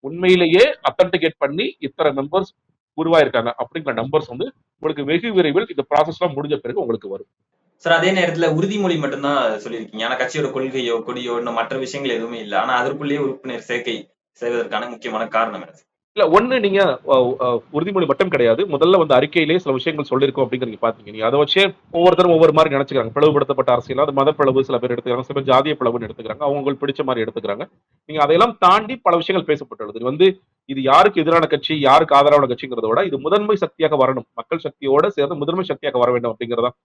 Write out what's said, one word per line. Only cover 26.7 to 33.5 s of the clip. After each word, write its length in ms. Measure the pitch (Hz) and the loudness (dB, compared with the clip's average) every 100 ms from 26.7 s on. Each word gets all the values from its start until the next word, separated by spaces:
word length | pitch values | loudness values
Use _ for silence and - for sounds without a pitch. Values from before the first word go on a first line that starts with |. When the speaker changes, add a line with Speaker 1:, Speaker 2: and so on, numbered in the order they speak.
Speaker 1:
பிடிச்ச 320 | 135 143 139 | -4 -6 -4
மாதிரி 200 | 139 123 | -4 -2
எடுத்துக்கிறாங்க. 420 | 110 110 104 104 175 _ _ _ - | -4 -6 -8 -8 -10 _ _ _ -10
நீங்க 160 | 156 | -2
அதையெல்லாம் 340 | 147 170 233 226 | 2 4 2 4
தாண்டி 380 | 180 202 214 254 | 4 4 0 -4
பல 200 | 196 170 | 0 0
விஷயங்கள் 320 | 160 185 - | 0 -4 0
பேசப்பட்டுள்ளது. 460 | 147 135 - 104 | -4 -4 -14 -12
இது 100 | 110 | -6
வந்து, 220 | 123 147 190 185 _ _ _ | -6 2 2 2 _ _ _
இது 140 | 135 | -4
யாருக்கு 380 | 131 143 202 190 | 4 6 6 2
எதிரான 260 | 156 165 160 | 2 2 2
கட்சி, 340 | 143 - 156 | -2 -4 0
யாருக்கு 340 | 135 143 160 | 4 4 6
ஆதரவான 320 | 139 143 147 131 | 4 6 4 4
கட்சிங்கிறத 420 | 120 131 120 110 | -2 -6 -6 0
விட 160 | 120 | 0
இது 140 | 196 139 | 0 -4
முதன்மை 380 | 143 202 208 | 0 0 2